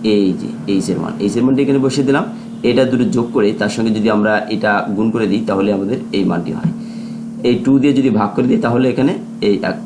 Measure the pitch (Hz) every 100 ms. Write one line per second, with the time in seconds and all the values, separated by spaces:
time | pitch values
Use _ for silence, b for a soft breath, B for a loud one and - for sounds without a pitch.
0 | 113 104 95 87 - - - 98 95 90
1 | 85 78 101 117 127 135 135 135 131 127
2 | 135 139 - B B - 123 117 131 123
3 | 117 120 117 131 101 - 104 107 113 107
4 | 107 104 104 107 - 110 107 101 - 101
5 | 110 113 107 101 117 98 98 98 98 127
6 | - 98 90 87 80 76 - - B B
7 | B B B - 120 127 127 135 139 135
8 | 131 107 104 - 127 - 120 120 127 120
9 | 139 117 - - 104 98 98 92